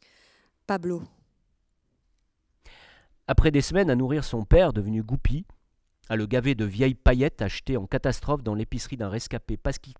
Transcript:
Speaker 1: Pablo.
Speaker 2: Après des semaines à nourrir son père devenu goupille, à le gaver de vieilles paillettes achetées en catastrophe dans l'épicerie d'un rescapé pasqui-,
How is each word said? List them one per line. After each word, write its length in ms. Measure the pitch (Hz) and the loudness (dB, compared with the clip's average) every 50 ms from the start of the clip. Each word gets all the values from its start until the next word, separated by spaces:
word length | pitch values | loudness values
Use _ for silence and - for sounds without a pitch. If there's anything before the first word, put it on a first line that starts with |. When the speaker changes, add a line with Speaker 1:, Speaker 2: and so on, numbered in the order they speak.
| - _ _ _ _ _ _ _ _ _ _ _ _ | -20 _ _ _ _ _ _ _ _ _ _ _ _
Speaker 1:
Pablo. 360 | - 202 185 170 180 175 170 - - _ _ _ _ _ _ _ _ _ _ _ _ _ _ _ _ _ _ _ _ _ _ _ _ _ _ _ _ _ _ _ - - - - - - _ _ _ _ _ _ - | -4 -4 -4 -4 -6 -6 -6 -10 -14 _ _ _ _ _ _ _ _ _ _ _ _ _ _ _ _ _ _ _ _ _ _ _ _ _ _ _ _ _ _ _ -20 -20 -20 -20 -20 -20 _ _ _ _ _ _ 4
Speaker 2:
Après 240 | 127 - - 160 | 6 6 6 8
des 100 | 147 143 | 6 4
semaines 280 | 131 - 156 190 196 165 | 2 2 2 2 4 4
à 40 | 127 | 2
nourrir 300 | 123 131 127 147 151 135 | 2 2 0 -2 -4 -4
son 200 | - - 117 110 | -4 -4 -6 2
père 280 | - - 170 185 151 | 6 6 6 6 6
devenu 320 | 120 107 98 104 110 113 107 | 2 -2 -2 -2 -4 -4 -2
goupille, 420 | 110 131 - - - 123 156 196 - - _ _ _ _ _ _ _ _ _ _ - | -2 -4 0 0 0 0 -2 -4 -10 -18 _ _ _ _ _ _ _ _ _ _ -4
à 60 | 113 | -4
le 80 | 110 107 | -4 -2
gaver 300 | 101 127 127 120 139 131 | 0 -2 0 2 0 0
de 100 | 110 110 | 0 -2
vieilles 300 | 104 95 104 135 135 127 | -2 0 0 0 0 0
paillettes 480 | - - 135 127 123 135 165 - - | -2 -2 -2 0 0 0 -2 -2 -4
achetées 340 | 107 95 - - - - 131 | -6 -6 -6 -8 -6 -6 -4
en 100 | 117 95 | -4 -4
catastrophe 560 | - - 127 - 135 120 - - - 147 147 | -4 -4 -2 -2 -2 -4 -4 -4 -4 -4 -4
dans 120 | 120 110 104 | -4 -4 -4
l'épicerie 420 | 104 113 - - 120 - - 139 | -4 -4 -6 -8 -8 -8 -10 -8
d'un 140 | 120 110 98 | -8 -6 -6
rescapé 480 | 98 117 - - - 113 - - 110 - | -6 -8 -8 -8 -10 -10 -8 -8 -8 -6
pasqui-, 360 | - 139 135 - - 139 123 | -6 -8 -8 -8 -12 -18 -20